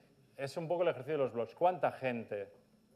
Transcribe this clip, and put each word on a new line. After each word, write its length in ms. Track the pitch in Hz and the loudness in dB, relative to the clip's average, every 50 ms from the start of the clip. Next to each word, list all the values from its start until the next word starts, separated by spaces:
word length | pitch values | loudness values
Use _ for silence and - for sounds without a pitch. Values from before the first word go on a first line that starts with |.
| - - _ _ - _ _ - | -20 -20 _ _ -20 _ _ -8
es 180 | 139 135 - 180 | -8 -6 -6 -4
un 100 | 165 156 | -4 0
poco 160 | 175 170 175 | 0 2 2
el 60 | 170 | 2
ejercicio 280 | 147 127 123 139 156 143 | 2 0 -2 -2 0 2
de 60 | 135 | 2
los 100 | 120 110 | 0 0
blogs. 220 | 120 113 - - | -2 -4 -4 0
¿Cuánta 360 | - - 123 180 156 131 127 | 2 4 4 4 4 2 0
gente 560 | - - 131 131 120 117 110 - 107 101 98 - - - - _ _ _ _ _ - | 0 0 -2 -2 -2 -2 -4 -6 -6 -6 -6 -8 -12 -18 -20 _ _ _ _ _ -20